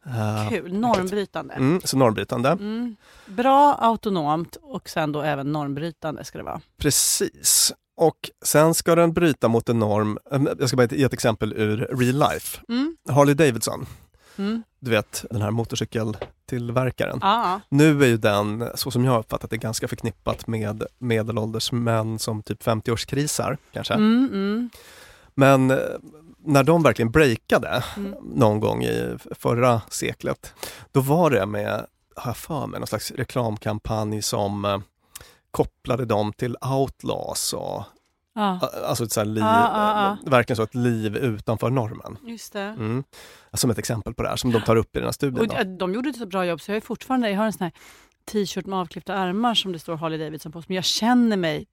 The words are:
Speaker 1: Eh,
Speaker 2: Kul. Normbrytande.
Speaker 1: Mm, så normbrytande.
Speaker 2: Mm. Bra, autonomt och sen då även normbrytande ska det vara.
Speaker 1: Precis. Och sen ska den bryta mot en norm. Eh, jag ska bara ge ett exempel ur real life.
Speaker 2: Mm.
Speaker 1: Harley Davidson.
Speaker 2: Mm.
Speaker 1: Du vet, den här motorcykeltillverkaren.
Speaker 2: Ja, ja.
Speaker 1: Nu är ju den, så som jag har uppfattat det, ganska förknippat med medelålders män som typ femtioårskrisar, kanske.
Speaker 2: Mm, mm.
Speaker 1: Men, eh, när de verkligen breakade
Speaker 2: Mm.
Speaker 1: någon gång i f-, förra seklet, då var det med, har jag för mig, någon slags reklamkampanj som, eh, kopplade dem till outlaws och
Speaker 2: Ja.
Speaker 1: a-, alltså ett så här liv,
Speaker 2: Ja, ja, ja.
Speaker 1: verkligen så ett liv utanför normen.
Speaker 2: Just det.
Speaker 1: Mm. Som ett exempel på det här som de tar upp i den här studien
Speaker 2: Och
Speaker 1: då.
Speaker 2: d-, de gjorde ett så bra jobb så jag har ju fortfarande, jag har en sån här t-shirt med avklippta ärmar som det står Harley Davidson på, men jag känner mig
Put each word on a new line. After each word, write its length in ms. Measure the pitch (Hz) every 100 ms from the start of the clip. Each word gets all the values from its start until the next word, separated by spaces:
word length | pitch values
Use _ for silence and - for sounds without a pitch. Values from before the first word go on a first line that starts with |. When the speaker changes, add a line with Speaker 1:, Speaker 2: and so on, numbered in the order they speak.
| -
Speaker 1:
Eh, 420 | 117 107 107 107
Speaker 2:
Kul. 240 | 202 156 190
Normbrytande. 760 | 240 208 185 208 190 165 135
Speaker 1:
Mm, 260 | - 131 180
så 120 | - 135
normbrytande. 520 | 127 101 101 123 127
Speaker 2:
Mm. 480 | 170 208 220 240 214 _ - -
Bra, 480 | 190 254 269 285 277
autonomt 760 | 226 226 220 190 147 156 170 -
och 260 | 294 247 -
sen 240 | - 156
då 100 | 151
även 300 | 151 143 139
normbrytande 720 | 151 143 139 165 160 160 147
ska 140 | - -
det 60 |
vara. 160 | - - _ _
Speaker 1:
Precis. 960 | 151 - - - - 71 73 - - - _ -
Och 340 | 165 - - _
sen 300 | - 147 156
ska 200 | 165 -
den 180 | 165 170
bryta 360 | 165 170 127 117
mot 200 | 117 113
en 100 | 117
norm. 400 | 104 104 107 104 -
Eh, 100 | 139 147 -
jag 100 | 135
ska 80 | 127
bara 100 | 120
ge 140 | 147
ett 80 | 127
exempel 400 | 127 127 110 107
ur 240 | - 107 107
real 540 | - 131 123 135 151
life. 280 | 78 - - -
Speaker 2:
Mm. 280 | 233 294 330 -
Speaker 1:
Harley 240 | 131 143
Davidson. 520 | 143 156 113 - - 139 - _ _ _ -
Speaker 2:
Mm. 260 | 202 226 - _
Speaker 1:
Du 100 | 127
vet, 340 | 110 - - -
den 120 | 110
här 80 | 104
motorcykeltillverkaren. 1700 | 113 113 123 - 120 110 104 - _ - 123 120 117 131 - - -
Speaker 2:
Ja, 280 | 196 226 202
ja. 100 | 190 -
Speaker 1:
Nu 340 | 139 156 143
är 40 | 135
ju 80 | 117
den, 540 | 107 101 104 107 120
så 160 | - 135
som 140 | 123
jag 80 | 127
har 60 | 120
uppfattat 320 | 110 120 117
det, 60 | 113
ganska 320 | 113 113 131
förknippat 580 | 120 117 - - 110 -
med 360 | 113 104 107 - _
medelålders 720 | 123 113 110 117 110 110 -
män 460 | 120 117 113 110 110
som 240 | - 107
typ 200 | - 107
femtioårskrisar, 960 | - 110 117 113 - 135 151 - 113 - _
kanske. 220 | - -
Speaker 2:
Mm, 340 | 214 214 233 262
mm. 380 | 196 196 214 240 - - - - - _
Speaker 1:
Men, 360 | - 135 135 131
eh, 80 | 131 - - - - - -
när 180 | - 139
de 200 | 135 170
verkligen 280 | 143 110 113
breakade 760 | 151 147 113 _ 196 113 107 - -
Speaker 2:
Mm. 180 | 196 202
Speaker 1:
någon 380 | - - 113 107
gång 220 | 107 110
i 280 | 62 117 -
f-, 120 | 120 - -
förra 420 | 131 120 127 117 -
seklet, 680 | - 123 120 - 139 - - - - -
då 80 | 139
var 300 | 135 156 165
det 160 | 120 98
med, 400 | 104 104 104 117 _ _ -
har 140 | 123
jag 60 | 107
för 300 | - 151 113
mig, 140 | -
någon 60 | 117
slags 240 | 110 -
reklamkampanj 1120 | - 123 131 117 104 107 107 - 110 107 107
som, 420 | - 117 101 101
eh, 140 | 101 98 95 _ _ - - _ _
kopplade 540 | - 147 _ - 123
dem 280 | 120 104 107
till 240 | - 123 117
outlaws 920 | 127 135 135 - - - - - -
och 300 | - - 98 104 _ _ _ _
Speaker 2:
Ja. 240 | - 202 180
Speaker 1:
a-, 240 | 135 - -
alltså 160 | 131
ett 80 | 117
så 80 | -
här 40 |
liv, 180 | 107 110
Speaker 2:
Ja, 260 | 110 226 233
ja, 440 | 214 208 208 196 208
ja. 60 | -
Speaker 1:
verkligen 260 | 127 117 113
så 60 |
ett 120 | 107
liv 420 | 123 120 113 107 107
utanför 540 | 127 107 - 110 143
normen. 480 | 139 110 - - 110
Speaker 2:
Just 300 | 233 226 -
det. 80 | 208
Speaker 1:
Mm. 440 | 202 220 110 120 139 - - - _
Som 180 | - 131
ett 80 | 110
exempel 360 | - 113 107
på 80 | 113
det 60 | 110
här 80 | 113
som 160 | 127
de 80 | 113
tar 140 | - 113
upp 200 | 107 131
i 20 |
den 80 | 120
här 60 |
studien 280 | 120 143 123
Speaker 2:
Och 80 | 220
Speaker 1:
då. 60 |
Speaker 2:
d-, 100 | 123
de 300 | 190 185 185
gjorde 140 | 202 269
ett 60 | 240
så 80 | 214
bra 180 | 196
jobb 160 | 180 165
så 100 | -
jag 40 |
har 20 | 208
ju 40 |
fortfarande, 500 | - 226 - 262 226
jag 80 | 196
har 80 | 220
en 60 |
sån 120 | -
här 80 | 175 - - - _ _ -
t-shirt 340 | 214 190 - 185
med 120 | 190
avklippta 360 | 170 185 -
ärmar 400 | 190 185 190 240
som 180 | 214 190
det 60 | 165
står 180 | - 160
Harley 220 | 160 156
Davidson 340 | 156 156 165
på, 100 | 165 156
men 80 |
jag 100 | 185
känner 520 | - - 220 247 233 202
mig 300 | 165 151 -